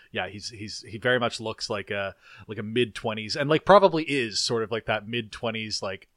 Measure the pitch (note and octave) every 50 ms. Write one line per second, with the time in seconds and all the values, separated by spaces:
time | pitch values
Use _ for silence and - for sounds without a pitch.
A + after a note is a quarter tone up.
0 | - _ - A2 F#2 F#2 F#2+ G#2 F#2+ - B2 G2+ G#2 G#2 - - - - F#2+ A2+
1 | - B2 B2 B2+ A#2+ A#2 - - A2+ A2 G#2+ - - - A#2 G2+ G2 - G#2 G2+
2 | G2 G2 F#2+ _ - - - - G2+ - A2+ G2+ A2 G#2+ A2 B2 B2 A#2 - -
3 | - A#2 G#2+ G#2+ A2 G#2+ G#2 D#3 C#3+ C#3 D#3 D#3 - - F#3 G#3 G3 F#3 E3 D#3+
4 | D#3+ D3 C#3 C#3 A#2+ A2+ G2 - - - B2+ A#2 A2+ G2+ A2+ A2 - - A2 G#2+
5 | G#2 G#2 A#2 A#2+ A2+ G#2 - - - A#2 A2 A2 A2 G#2+ G2+ - - G2+ F#2+ F#2+
6 | - _ _